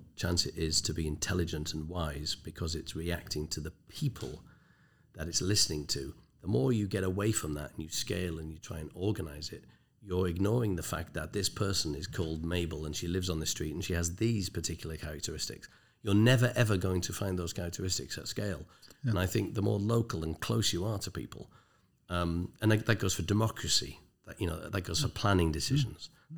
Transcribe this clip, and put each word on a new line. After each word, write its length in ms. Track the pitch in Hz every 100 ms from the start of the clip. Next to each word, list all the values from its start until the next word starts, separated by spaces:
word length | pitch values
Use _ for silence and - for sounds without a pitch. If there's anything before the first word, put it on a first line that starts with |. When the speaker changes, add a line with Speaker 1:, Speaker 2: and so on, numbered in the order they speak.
| - -
Speaker 1:
chance 280 | 85 87 -
it 120 | -
is 240 | 80 85
to 120 | -
be 140 | 80 78
intelligent 680 | 76 - 92 82 76 78
and 140 | 78 78
wise 480 | 87 78 71 76 -
because 400 | - - 80 80
it's 200 | - -
reacting 520 | 82 85 - 73 76
to 120 | -
the 100 | 76 - -
people 560 | - 147 - - 76 - - _ _ _ _ _ -
that 120 | 80
it's 140 | 82
listening 440 | 90 104 - 78 71
to. 260 | - 69 - - _
The 60 | 85
more 260 | 117 131
you 140 | 117 101
get 160 | 98 95
away 260 | 92 104
from 220 | 107 76
that 180 | 73 73
and 80 | -
you 80 | 78
scale 480 | - - 92 90 80
and 120 | 80
you 60 | 78
try 200 | - 82
and 120 | 76
organize 560 | 90 98 101 80 73 78
it, 120 | 76 - - _ _
you're 260 | 101 92 92
ignoring 480 | 85 98 120 110 90
the 80 |
fact 300 | - 78 82 82
that 180 | 78
this 160 | 101 95
person 460 | - 98 92 80 71
is 120 | -
called 380 | - 82 80 82
Mabel 400 | 87 85 78 78
and 100 | 80
she 120 | 87
lives 220 | 92 92
on 100 | 80
the 60 | 78
street 280 | - 78
and 100 | 76
she 100 | -
has 220 | 87 85 90
these 300 | 113 113 92
particular 460 | - 80 82 78 80
characteristics. 720 | 78 78 - 78 - - - - _ _
You're 100 | 104
never, 400 | 101 113 127 120 -
ever 220 | 110 98
going 240 | 92 92
to 120 | 87
find 240 | - 98 90
those 120 | 85
characteristics 680 | - 85 - 92 - 64 -
at 100 | 71
scale. 340 | - 104 87 - - - -
Speaker 2:
Yeah. 60 | 131
Speaker 1:
And 80 | 98
I 60 | 92
think 300 | - 98 98
the 60 |
more 160 | 104 104
local 440 | 104 117 113 85
and 160 | 80 80
close 320 | - 113 -
you 140 | 87 101
are 140 | 104
to 120 | -
people, 380 | - 62 - - - _ _ _ _ -
um, 440 | 87 87 85 90 -
and 100 | 107
that, 140 | 107 -
that 140 | 113
goes 160 | 95 -
for 80 |
democracy, 760 | 85 104 110 - 92 - - - - _ -
that, 120 | -
you 80 | 87
know, 220 | 82 82
that 120 | 98
goes 200 | 90 80
for 60 | -
Speaker 2:
Mm. 40 | -
Speaker 1:
planning 340 | 104 95 82
Speaker 2:
Mm. 40 |
Speaker 1:
decisions, 560 | 78 - 139 127 - - _ -